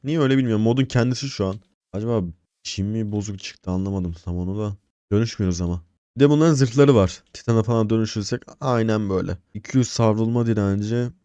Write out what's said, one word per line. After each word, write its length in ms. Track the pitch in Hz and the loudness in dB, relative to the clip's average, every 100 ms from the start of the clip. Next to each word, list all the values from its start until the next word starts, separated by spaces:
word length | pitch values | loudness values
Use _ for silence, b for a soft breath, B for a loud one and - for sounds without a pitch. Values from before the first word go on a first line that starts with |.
Niye 160 | 135 160 | -2 0
öyle 180 | 135 135 | 4 4
bilmiyorum. 240 | 127 107 | 2 2
Modun 220 | 110 127 | 2 2
kendisi 440 | 131 123 120 123 139 | 2 2 0 -2 -8
şu 180 | - 95 | -4 -4
an. 100 | 101 _ _ _ | -4 _ _ _
Acaba 300 | 98 113 117 87 82 _ _ | -8 -2 -2 -2 -8 _ _
işim 220 | - - 98 | -12 -6 -4
mi 260 | 110 107 | -4 -4
bozuk 280 | 104 101 98 | -4 -6 -10
çıktı, 300 | - - 95 | -14 -12 -6
anlamadım 440 | 92 98 98 90 82 | -4 -2 -4 -6 -8
tam 140 | - 87 | -8 -6
onu 200 | 90 101 | -4 -4
da. 180 | 104 101 _ _ _ | -6 -8 _ _ _
Dönüşmüyoruz 480 | 104 113 - 95 87 | 0 0 0 -2 0
ama. 220 | 87 85 _ _ _ - | -4 -4 _ _ _ 2
Bir 40 | |
de 100 | 143 | 4
bunların 240 | 147 165 | 6 4
zırhları 400 | 143 131 123 143 | 4 2 4 6
var. 280 | 120 92 - _ | 6 2 -2 _
Titan'a 300 | - - 113 | -10 0 0
falan 280 | 107 117 107 | 2 0 2
dönüşürsek 520 | 113 110 110 101 120 - - | 0 -2 -4 -6 -8 -8 -8
aynen 500 | 139 120 110 107 101 | -2 0 0 0 0
böyle. 280 | 92 87 87 _ | -2 -2 -8 _
İki 240 | 104 - 135 | -16 -2 0
yüz 100 | 120 | 0
savrulma 580 | - 110 107 113 120 117 | 2 2 2 0 0 0
direnci. 600 | 107 101 101 104 120 123 175 | 0 0 -2 -2 -4 -4 -10